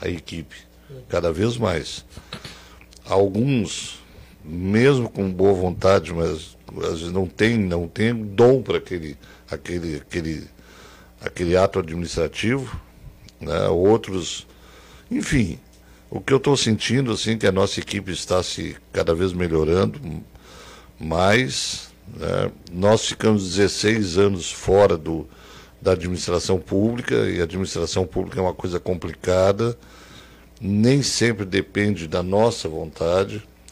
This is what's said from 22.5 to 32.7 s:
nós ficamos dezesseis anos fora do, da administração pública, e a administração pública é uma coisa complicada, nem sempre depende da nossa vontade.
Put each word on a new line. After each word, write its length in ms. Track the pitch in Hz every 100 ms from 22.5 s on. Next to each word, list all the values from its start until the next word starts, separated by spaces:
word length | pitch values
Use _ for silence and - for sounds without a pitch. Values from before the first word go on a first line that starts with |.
| - -
nós 340 | 87 101 110 -
ficamos 380 | - 110 104
dezesseis 720 | 92 92 95 - 107 113 95 87
anos 320 | 101 92 -
fora 460 | - - 95 98 85
do, 300 | 78 80 71 - - - - -
da 120 | 95
administração 640 | 90 87 87 - 87 - 92
pública, 560 | - 98 110 120 - 123 104
e 100 | 90
a 40 |
administração 600 | 82 90 92 - 82 95 92
pública 340 | 92 92 92
é 20 |
uma 120 | 92
coisa 260 | - 95 87
complicada, 1000 | - 90 87 - - 92 95 101 117 117 - - - - - - - -
nem 420 | 98 104 117 139
sempre 420 | 123 - 117 104
depende 640 | 95 95 - 101 104 90 80
da 140 | 90
nossa 460 | 90 101 117 113
vontade. 760 | 82